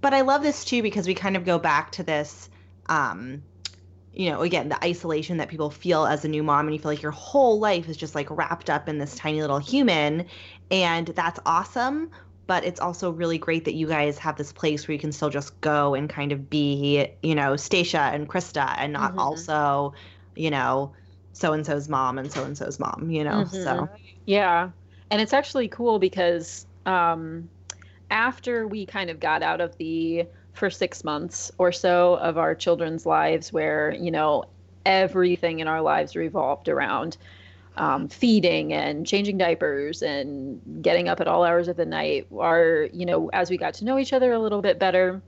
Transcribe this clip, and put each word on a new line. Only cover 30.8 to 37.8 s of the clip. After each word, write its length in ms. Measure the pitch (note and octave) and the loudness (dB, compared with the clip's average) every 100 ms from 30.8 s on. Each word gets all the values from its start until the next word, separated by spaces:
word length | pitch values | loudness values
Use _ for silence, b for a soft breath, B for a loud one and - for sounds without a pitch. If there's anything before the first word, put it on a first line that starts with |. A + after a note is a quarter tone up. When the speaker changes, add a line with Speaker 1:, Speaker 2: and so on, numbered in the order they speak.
| F#3 - | -4 -4
Speaker 2:
months 480 | D#3 D3 E3+ - - - | -6 -6 -6 -10 -12 2
or 140 | F3+ | 2
so 440 | F3 F#3 F3 F3+ F3+ | 2 4 6 6 6
of 200 | E3+ E3 | 2 0
our 160 | D#3+ | 0
children's 520 | D#3+ - E3+ E3 D#3+ E3 | 0 0 0 0 -4 2
lives 440 | D#3 D#3 D#3+ D#3+ | 2 4 0 -2
where, 400 | D#3+ D#3 D3+ D3+ - | -2 0 0 0 -2
you 160 | F3 | -4
know, 320 | D#3+ D#3 D3 - - - - G3 | 0 2 2 -2 -16 -20 -4 2
everything 760 | F#3+ F#3+ F#3 F3+ F3 E3+ D#3+ | 4 4 4 2 2 0 -2
in 80 | D#3+ | -2
our 140 | D#3 | 0
lives 340 | D#3 D3+ D3 - | 2 2 0 -4
revolved 540 | E3 E3+ C3+ C#3+ - | -4 -2 -2 -2 -2
around, 480 | C#3+ C#3 C3 D#3+ - B B B B B | 0 0 -2 -4 -10 B B B B B
um, 300 | - | -4